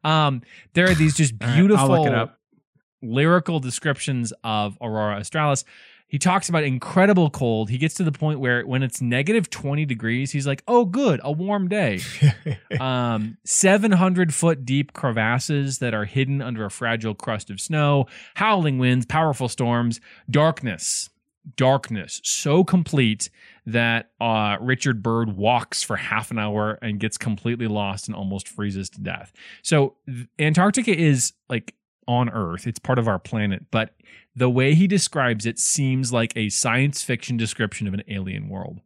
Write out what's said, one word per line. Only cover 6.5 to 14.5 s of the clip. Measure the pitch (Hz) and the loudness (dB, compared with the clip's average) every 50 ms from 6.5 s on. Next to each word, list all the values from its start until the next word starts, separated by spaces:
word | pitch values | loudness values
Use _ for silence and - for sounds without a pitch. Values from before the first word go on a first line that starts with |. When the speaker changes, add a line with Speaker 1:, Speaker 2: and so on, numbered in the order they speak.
| 170 160 151 | 0 0 0
Speaker 1:
incredible | 139 127 123 - - - 185 185 202 208 180 170 147 | 0 -2 -4 -6 -2 2 4 4 6 6 6 4 4
cold. | - - 135 117 113 110 110 104 | 2 0 0 0 2 0 0 -2
He | 117 123 | -2 -2
gets | 151 160 - | -2 -2 0
to | - 185 | 0 -2
the | 156 | -2
point | 143 - 156 151 151 135 | 0 0 -2 -2 -2 0
where | 135 123 123 120 - | 0 0 0 0 0
when | 123 127 127 | -2 -2 0
it's | 135 123 - - | 0 -2 -2 -4
negative | 131 120 123 127 143 170 220 233 175 - | -2 0 0 0 2 2 2 0 0 -2
twenty | - - - 139 143 147 156 | -8 -8 -6 -4 -2 -2 -2
degrees, | 143 123 110 107 113 117 123 135 135 | -2 -4 -4 -2 -2 -2 -2 -2 -2
he's | - 143 135 | -4 -4 -2
like, | 143 139 135 _ - | -2 -4 -4 _ 2
"Oh, | 240 240 240 | 4 4 4
good, | 185 175 254 285 233 151 113 - | 4 0 0 2 2 2 2 0
a | 143 | -4
warm | 151 156 180 196 208 202 190 180 | -4 -4 -2 -2 -2 -2 0 0
day." | 202 208 185 120 101 92 - | 0 0 0 0 0 -2 -6
Speaker 3:
<laughs> | - - - 143 143 - - - 156 120 - _ _ - 110 | -10 -2 4 4 4 4 2 -6 -8 -8 -8 _ _ -6 -4
Speaker 1:
Um, | 131 131 127 127 123 120 117 110 107 110 113 _ _ | -2 -2 0 0 0 0 0 -2 -4 -6 -8 _ _
seven | - - - - 190 196 214 202 226 | -4 -2 2 4 4 4 4 4 4
hundred | 196 170 190 185 180 180 180 165 147 | 4 4 4 4 4 2 2 0 0
foot | - - 170 | 2 2 2